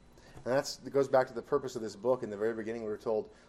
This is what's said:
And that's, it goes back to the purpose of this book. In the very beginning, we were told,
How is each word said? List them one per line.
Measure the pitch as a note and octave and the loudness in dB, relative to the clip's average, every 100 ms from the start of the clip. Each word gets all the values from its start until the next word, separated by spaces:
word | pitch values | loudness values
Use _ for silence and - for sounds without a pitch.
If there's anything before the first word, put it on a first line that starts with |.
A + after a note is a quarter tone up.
| - - - - - | -20 -20 -20 -10 0
And | C3 | 0
that's, | D3 - B2+ | 0 -6 -2
it | |
goes | C3+ C3 | 0 4
back | C3 B2+ | 4 4
to | |
the | A#2 | -2
purpose | - C#3+ C3 A#2 | 0 0 0 -4
of | |
this | A2 G2 | -8 -2
book. | A#2 B2 | 0 2
In | A#2 | 0
the | G2+ | -2
very | A2 | -2
beginning, | A2 G#2+ A#2 | -2 -4 -6
we | A2 | -6
were | G#2 | -6
told, | - G#2+ G#2 - | 0 -2 -2 -10